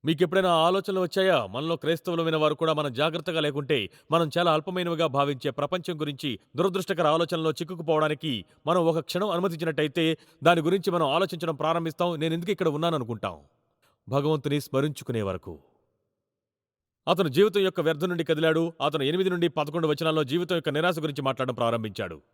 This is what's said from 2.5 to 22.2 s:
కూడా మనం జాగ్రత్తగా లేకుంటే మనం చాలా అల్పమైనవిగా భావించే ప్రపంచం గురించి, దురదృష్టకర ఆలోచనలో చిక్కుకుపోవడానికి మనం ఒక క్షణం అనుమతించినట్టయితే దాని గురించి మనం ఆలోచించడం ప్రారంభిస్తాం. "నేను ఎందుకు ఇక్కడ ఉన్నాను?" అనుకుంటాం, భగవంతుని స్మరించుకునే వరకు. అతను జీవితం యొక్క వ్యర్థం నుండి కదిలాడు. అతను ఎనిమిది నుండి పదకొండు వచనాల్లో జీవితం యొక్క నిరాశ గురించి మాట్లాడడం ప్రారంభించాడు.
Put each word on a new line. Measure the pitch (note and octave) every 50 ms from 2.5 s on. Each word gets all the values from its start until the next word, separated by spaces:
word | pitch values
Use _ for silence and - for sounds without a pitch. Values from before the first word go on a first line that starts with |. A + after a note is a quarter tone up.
| D3+
కూడా | - E3 D#3+ D#3
మనం | D3 D3 C#3+ A#2
జాగ్రత్తగా | A#2 D3 E3 D#3 E3 D#3 F#3 D#3+ D#3+
లేకుంటే | D3+ D3 C3+ C#3+ C#3+ B2+ D3+ B2 G2+ F2+ _ - _ _
మనం | D3+ E3+ E3+ D3+ -
చాలా | E3+ F3 F3 D#3
అల్పమైనవిగా | D#3 D3+ G3 F3+ F#3 F3 F3 E3+ D#3 -
భావించే | - C3 C#3 C#3+ C#3+ C#3+ B2+ - D3
ప్రపంచం | B2+ - C#3 C#3+ F#3 F3+ E3 - E3+ D3+
గురించి, | D#3 D3 C#3+ C3 - C#3+ A2+ - _ _ _
దురదృష్టకర | B2 F3 F#3+ F3 F#3+ F3+ - F#3+ D#3 E3+
ఆలోచనలో | D3+ D#3 E3 E3+ D#3 F3+ E3 D#3+ D#3+
చిక్కుకుపోవడానికి | D3+ - F3 D#3 F#3 E3 D#3+ D#3 D#3+ D3+ D#3 D3+ D3+ - - D#3 C3 G#2 F2+ _ _ _ _
మనం | C#3+ E3+ F3+ E3
ఒక | E3 D#3 D#3+
క్షణం | D3+ - - F3+ G#3 G#3+
అనుమతించినట్టయితే | E3+ E3+ E3 E3 E3 D#3 F3 E3 D3+ C#3+ D3+ D3+ - F3 D#3+ D#3+ D#3+ - - _ _ _ C3+
దాని | D#3+ F3 E3
గురించి | D3+ D#3+ F#3 G3 - G3+
మనం | E3+ F3 D#3+
ఆలోచించడం | C3+ C#3+ E3+ G3 F3+ F#3+ D#3+ E3+ E3 D#3
ప్రారంభిస్తాం. | C3 D3+ D#3 E3 E3+ E3 D#3+ D3+ - F3 F3 E3+
"నేను | D3+ D#3 E3 D#3+
ఎందుకు | E3+ E3+ F3+
ఇక్కడ | G3+ - F3+
ఉన్నాను?" | E3 C#3+ D3 D#3+ E3+ E3
అనుకుంటాం, | C#3+ A#2+ A2 A#2+ G#2 - G2 E2+ D2 C#2+ _ _ _ _ _ _ _ _ _ _ _ _ -
భగవంతుని | A#2+ C#3+ C#3 D3+ D#3 D3 - D3 C#3 D3
స్మరించుకునే | - - - C3 C#3+ D#3 D3 - - - B2 A2+
వరకు. | G#2 F#2+ F#2 F2+ _ F#2+ E2 D2+ _ _ _ _ _ _ _ _ _ _ _ _ _ _ _ _ _ _ _ _ _ _ _ _ _ _ _ _ _
అతను | - F3+ E3+ G3 D3+
జీవితం | B2 D#3 G3+ G#3 F3 G3+
యొక్క | G3 F#3 - F3+
వ్యర్థం | D#3 D#3 D#3+ C#3+ E3 F3+
నుండి | F3 E3 E3
కదిలాడు. | - D#3+ D3+ D#3+ D#3+ D#3 D#3+ E3 E3 E3 _ C3+
అతను | D3+ D3 D3+ C3+
ఎనిమిది | C#3 D#3+ F#3 F#3+ F#3
నుండి | F3+ F3 F3
పదకొండు | E3+ - D#3+ D3 D3 D3+ F3 D#3+
వచనాల్లో | D3+ D3+ C#3 E3 D#3+ D#3 D#3+ D3+
జీవితం | B2 C#3 F3 F3+ - F#3
యొక్క | E3 C#3 D#3
నిరాశ | C#3 D3 D#3+ F3+ E3+ E3
గురించి | D3+ D#3 C#3 D3
మాట్లాడడం | C3+ C3+ B2+ - C3 B2+ B2
ప్రారంభించాడు. | A2+ A#2+ A#2 A#2 A2+ A2 G#2+ F#2+ - G#2 F2+ E2 D2